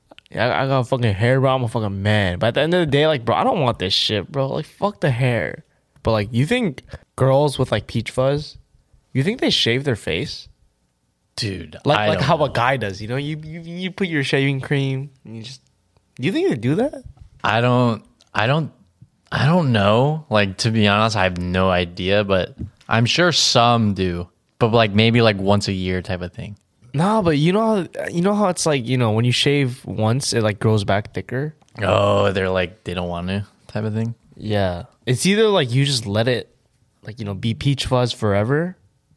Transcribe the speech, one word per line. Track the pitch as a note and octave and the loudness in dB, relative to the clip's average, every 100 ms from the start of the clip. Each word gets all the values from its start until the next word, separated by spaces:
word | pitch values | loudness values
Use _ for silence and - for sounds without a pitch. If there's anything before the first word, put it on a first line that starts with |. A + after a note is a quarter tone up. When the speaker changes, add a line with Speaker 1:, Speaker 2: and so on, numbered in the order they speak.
| _ - _ | _ -20 _
Speaker 1:
"Yeah, | - A#2 | -4 0
I, | E2 C3+ | 0 0
I | |
got | C3+ A#2 | 0 0
fucking | C3+ A#2 | 0 0
hair, | F#2 A#2+ C3+ | 2 2 2
bro. | C3 C3 | 2 0
I'm | |
a | A#2 | 0
fucking | A#2 G#2+ G2 | -2 -4 -2
man." | G2+ G#2+ F#2+ F2 | 0 2 2 0
But | A2+ | 0
at | |
the | - | 0
end | D3+ F3+ | 2 2
of | |
the | D#3+ | 2
day, | C#3+ D#3 | 2 2
like, | C#3+ A2+ | 2 0
bro, | F#2+ | 0
I | |
don't | A3+ A3+ | 0 0
want | B2 G#2 | 0 0
this | F#2 - | -2 -2
shit, | - G#2+ D#2+ | 0 -2 -4
bro. | C#3+ C3+ | -4 -4
Like, | C3 D#3 | -4 -8
fuck | - G3+ G3+ | -6 -6 -2
the | E3 | -2
hair. | A#2+ C3 A#2 C#2 - - _ _ _ | 0 0 0 -4 -8 -18 _ _ _
But, | - | -2
like, | A2 G2+ | 0 0
you | A#2+ D3+ | -2 0
think | B3 G#3+ B2+ - - - - | 0 -2 -6 -14 -20 -18 -2
girls | C3 C3+ D3 C3+ | 2 4 2 0
with, | C3 | -2
like, | A2 - | -2 -2
peach | A#2+ G#2+ | -6 -4
fuzz, | - C3 C#3+ D3 - - _ _ _ _ | -2 0 0 -6 -16 -20 _ _ _ _
you | C3 | -2
think | D3 B3 | -2 0
they | D4+ | 0
shave | - - A#2+ D3 | 0 0 0 -2
their | A2+ | -4
face? | - E2 D3 - - _ _ _ _ _ _ _ _ - | -4 -4 -4 -10 -18 _ _ _ _ _ _ _ _ -8
Speaker 2:
Dude, | G#2+ F#2 - - | -8 -8 -12 -8
Speaker 1:
Like, | B2+ C#3+ | 0 2
Speaker 2:
I | G#2+ | 2
Speaker 1:
like | G2 | 0
Speaker 2:
don't | C3 | 0
Speaker 1:
how | E3 | 2
Speaker 2:
know. | C#3+ | 0
Speaker 1:
a | |
guy | A#2+ A#2+ C3+ | 0 0 0
does, | G#2 G2 | -4 -8
you | G#2+ | -8
know? | B2+ | -6
You, | C#3+ D#3 | -6 -10
you, | D#3 E3+ | -10 -14
you | E3 E3+ F#3 | -12 -8 -8
put | F3+ F#3+ | -4 -2
your | D#3 | -2
shaving | C3+ C#3+ C#3 C3+ | 0 0 0 -2
cream | C3 C#3+ C3+ C3 C#3+ - - | -2 -2 -2 -4 -8 -14 -16
and | A2+ | -14
you | |
just, | A2 - _ _ _ _ _ - | -14 -18 _ _ _ _ _ -6
do | C3 | -4
you | |
think | C4+ F#4 | 0 0
they | C#3 | 0
do | A2+ E3 | -2 0
that? | C4+ D4+ - - - - | -2 -6 -16 -20 -20 -6
Speaker 2:
I | - A2 | -2 2
don't, | A#2+ B2 A#2+ A2 - _ _ | 2 2 2 0 -8 _ _
I | - A2 | -2 0
don't, | D3+ D3+ - _ _ - _ _ | 0 -2 -10 _ _ -20 _ _
I | - C#3 | -2 2
don't | F3+ D3 | 4 4
know. | A2+ G2 A2 C#3 D#3 D3+ | 4 4 4 2 0 0
Like, | G#2+ G2+ F#2+ | 2 2 0
to | A#2 | 0
be | A2 G#2 | 2 4
honest, | G2+ A2 G#2+ | 4 2 2
I | |
have | F#2 F2+ | 0 0
no | F2+ F2+ F#2+ | -2 2 2
idea, | F2+ F2 F2 F2+ G2+ | 2 0 -4 0 0
but | G2+ F#2+ F2 - - - - | 2 0 0 -6 -14 -14 -2
I'm | A2+ A#2 | 0 2
sure | - F3+ | 2 2
some | - - B2 A#2+ A#2+ G#2+ F#2+ | 2 2 4 4 4 2 0
do. | F#2 F2 F2 _ _ _ | -2 -4 -8 _ _ _
But, | A#2+ | 2
like, | A#2 A2+ | 4 4
maybe, | G2+ A2+ A#2 | 4 4 6
like, | A2+ G2+ | 4 2
once | F#2+ G2+ G2 | 2 2 2
a | |
year | F#2+ F#2 F#2 | -4 -2 -4
type | F2 F2+ | -4 -6
of | F2 | -8
thing. | - F2 G2+ _ _ _ | -12 -14 -16 _ _ _
Speaker 1:
Nah, | C#3 F#3 A3 | -2 0 2
but | F3 D3 | 2 2
you | D#3 | 2
know | G3 A3 G#3+ E3 | 2 2 0 -2
how, | - E2+ | -8 -6
you | C3+ | -2
know | F#3 | 0
how | G#3 G3+ | 2 0
it's | E3 E3 | 0 0
like, | C#3+ A#2 | 0 0
you | B2+ | 0
know, | A#2 | 2
when | G#2+ B2 | 2 2
you | |
shave | B2 C#3+ C#3+ C3 B2 | 2 2 2 0 -4
once, | - F#2+ G#2+ B2+ - | -10 -2 0 0 0
it, | A#2+ | 0
like, | G#2+ G2+ | 0 0
grows | A#2 G#2+ G2+ | 2 2 2
back | G2 - | -2 -2
thicker? | - - A#2+ D3+ - _ - | -10 -8 -8 -8 -10 _ -6
Speaker 2:
Oh, | F#2+ G#2 G2+ G2+ G2+ | 0 2 4 2 2
they're | F#2+ F#2+ | 0 0
like, | F#2 F2+ - - | 0 -2 -6 -8
they | |
don't | F2+ F2+ | -6 -4
want | E2+ F2 | -4 -4
to | G2+ G#2 _ - | -6 -6 _ -12
type | A2 | -8
of | A2 | -4
thing? | G#2+ A2+ A2+ _ - | -4 -4 -6 _ -14
Speaker 1:
Yeah. | G#2+ G#2 F#2+ F2 - _ - | -4 0 0 -4 -10 _ -4
It's | B2 F3+ | -2 2
either, | G#3 A3 | 2 4
like, | G3 C3 | 2 0
you | B2 | 0
just | C#3 C3 G2+ | 0 -2 -2
let | G#2 A#2 | -2 0
it, | A#2+ - _ _ _ _ _ | -2 -4 _ _ _ _ _
like, | - G#2+ | -18 -12
you | G#2 | -10
know, | |
be | G2 A#2 | -6 -4
peach | G#2+ C#3 C#3 - | -2 -2 -2 0
fuzz | B2 B2 | 0 0
forever, | - G#2+ G2+ G#2+ D3 F3 F#3 _ _ _ | -2 0 0 2 0 -2 -8 _ _ _